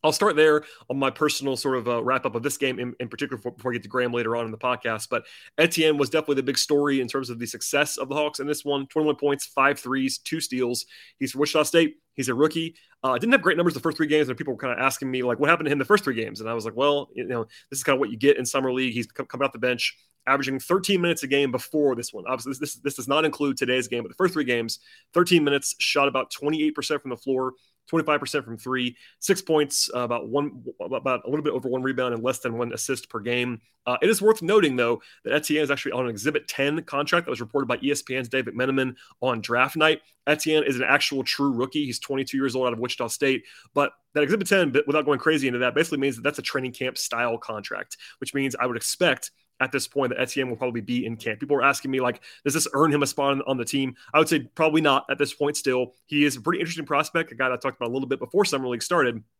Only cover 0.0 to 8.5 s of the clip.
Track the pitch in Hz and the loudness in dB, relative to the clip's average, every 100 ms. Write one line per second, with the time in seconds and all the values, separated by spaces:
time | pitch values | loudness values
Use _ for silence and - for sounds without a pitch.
0 | 156 147 202 151 156 151 - - - 135 | 2 2 2 6 6 6 0 -20 -6 -2
1 | 135 - 151 - 139 127 143 127 117 117 | -2 2 0 0 -4 -2 -2 -2 0 -2
2 | 113 127 131 113 131 - 135 127 123 - | 0 0 0 -4 -4 -2 -2 -2 -8 -8
3 | 123 113 139 127 123 - 131 117 104 127 | -12 -6 -8 -6 -10 -6 -6 -6 -4 -2
4 | 123 120 113 117 113 110 123 123 120 110 | 0 0 -2 -2 -4 -4 -4 -2 -2 -4
5 | - 120 - - - - 170 165 156 147 | -4 -6 -6 -20 -12 2 2 4 2 4
6 | 135 156 151 139 131 127 - 147 143 135 | 2 2 0 0 0 -2 2 2 2 0
7 | 123 139 123 117 117 - - 143 147 - | -2 -4 -6 -8 -10 -8 -2 0 0 -2
8 | 131 143 151 - 143 | -4 -2 -2 -4 -6